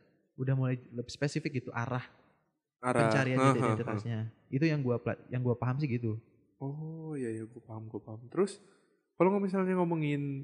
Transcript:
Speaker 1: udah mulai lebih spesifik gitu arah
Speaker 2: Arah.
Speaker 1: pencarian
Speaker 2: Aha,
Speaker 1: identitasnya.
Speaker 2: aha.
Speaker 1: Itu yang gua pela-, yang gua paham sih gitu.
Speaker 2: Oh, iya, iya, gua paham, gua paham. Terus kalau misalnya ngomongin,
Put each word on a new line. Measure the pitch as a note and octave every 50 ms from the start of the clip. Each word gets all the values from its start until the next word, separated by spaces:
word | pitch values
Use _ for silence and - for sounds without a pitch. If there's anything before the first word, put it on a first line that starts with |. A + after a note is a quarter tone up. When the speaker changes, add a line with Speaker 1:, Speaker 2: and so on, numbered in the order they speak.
| _ _ _ _ _ _ _
Speaker 1:
udah | - C3 C3 C3+
mulai | C3 C3 B2+ C3 B2 -
lebih | - A#2 A#2+ A#2+ -
spesifik | - - C#3+ D3 - D#3 - D#3 C#3+ B2+ -
gitu | -
arah | - A#2 A#2 - B2 B2+ - - - - _ _ _ _ _ _ _ _ _ _ _ _ -
Speaker 2:
Arah. | B2 B2 A#2+ A#2
Speaker 1:
pencarian | A2+ A2 - C3 B2+ C3 B2+
Speaker 2:
Aha, | C3 C3+ C3
Speaker 1:
identitasnya. | B2 B2+ A2+ A2 A2 A#2+ A#2+ G#2+ G#2 G#2 A#2 A#2 A2 A2+
Speaker 2:
aha. | A2 - _ _ _
Speaker 1:
Itu | C3 C3+ D#3+
yang | E3 D3+ D3 C3
gua | B2 A#2+ A2+
pela-, | - A#2 - - - -
yang | B2 B2+
gua | B2+ B2 A#2
paham | - A#2+ B2 B2+ C#3
sih | D3+ C#3
gitu. | A#2+ B2 A#2+ A2 G#2+ A2+ - _ _ _ _ _ _ _
Speaker 2:
Oh, | C3+ C#3 C#3+ D#3 D#3 D#3+ D#3+ D#3+ D#3+ D#3 D3+
iya, | C#3 B2+ A2+
iya, | A2 A2 A2
gua | A2 B2 A#2+ -
paham, | - A2 A2 A2
gua | A2 - G#2 -
paham. | A#2 A2 A2 B2
Terus | A#2 - - G3 G3 - - - - _ _ _ _ _ _ _ _ _
kalau | - E3+ F#3 G3+ G3+
misalnya | G3 F#3+ F#3 G3 F#3 F#3 F#3
ngomongin, | F3+ F3 E3+ E3+ D#3+ D3+ D3 D3 C#3+ C#3+ C#3+ C#3 C#3